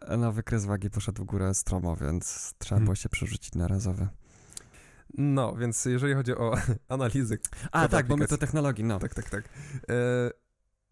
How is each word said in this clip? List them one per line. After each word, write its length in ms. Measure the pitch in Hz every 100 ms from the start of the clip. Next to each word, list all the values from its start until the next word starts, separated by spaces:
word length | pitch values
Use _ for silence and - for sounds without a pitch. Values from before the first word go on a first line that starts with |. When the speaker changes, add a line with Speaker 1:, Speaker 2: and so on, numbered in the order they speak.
| - 113
Speaker 1:
no, 140 | 117
wykres 340 | 107 - 117 101
wagi 240 | 101 101
poszedł 320 | - - 98
w 20 | 95
górę 280 | 98 95
stromo, 420 | 95 - 95 90 80
więc 580 | 73 87 - - - -
trzeba 160 | - 101
Speaker 2:
Mhm. 80 | 104
Speaker 1:
było 100 | 95
się 140 | -
przerzucić 440 | - - - - -
na 120 | 87
razowe. 400 | 98 101 92 95 - - - - - - - - - - -
Speaker 2:
No, 380 | 143 135 113 113
więc 300 | 120 113 127
jeżeli 280 | 123 143
chodzi 220 | 135 123 127
o 220 | 113 113 -
<laughs> 160 | 104 -
analizy 520 | 131 123 135 117 107 - - -
Speaker 1:
A, 100 | 160
Speaker 2:
kodu 100 | 156
Speaker 1:
tak, 160 | 170 127
bo 100 | 147
my 20 |
to 40 | 147
Speaker 2:
aplikacji. 120 | 143 123
Speaker 1:
technologii, 360 | 156 143 107
no. 160 | 113 101
Speaker 2:
Tak, 140 | -
tak, 160 | - -
tak. 200 | 101 - 139 147 135 -
E, 420 | 120 123 123 120 - _ _ _ _ _